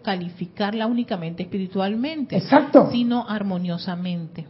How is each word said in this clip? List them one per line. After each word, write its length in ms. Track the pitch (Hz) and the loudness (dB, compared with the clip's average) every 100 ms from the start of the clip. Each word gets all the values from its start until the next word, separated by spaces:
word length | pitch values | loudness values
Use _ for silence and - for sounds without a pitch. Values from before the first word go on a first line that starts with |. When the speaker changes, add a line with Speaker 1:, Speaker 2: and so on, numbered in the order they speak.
Speaker 1:
calificarla 840 | - 185 175 170 175 - 202 220 220 | -4 -4 -4 -8 -10 -2 -2 0 0
únicamente 560 | 240 233 190 165 170 | 0 -2 -4 -4 -6
espiritualmente, 920 | 180 202 185 196 190 220 277 320 254 202 | -6 -4 -4 -2 -2 0 -2 -4 -2 -2
Speaker 2:
Exacto. 520 | - 277 302 294 - | 4 6 8 6 6
Speaker 1:
sino 340 | 240 240 240 233 | 2 0 0 -2
armoniosamente". 1160 | 214 202 180 180 170 185 175 180 175 160 - 165 | -4 -2 -4 -4 -4 -6 -6 -4 -4 -6 -12 -6